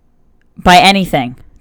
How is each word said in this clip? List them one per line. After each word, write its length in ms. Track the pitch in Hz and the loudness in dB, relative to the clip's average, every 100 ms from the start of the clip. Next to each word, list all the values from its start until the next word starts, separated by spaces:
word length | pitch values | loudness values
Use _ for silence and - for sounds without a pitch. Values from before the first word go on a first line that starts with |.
| _ _ _ _ _ - | _ _ _ _ _ -6
by 200 | - 180 | 2 2
anything. 600 | 185 196 180 151 123 127 - _ | 2 0 -2 -6 -6 -12 -20 _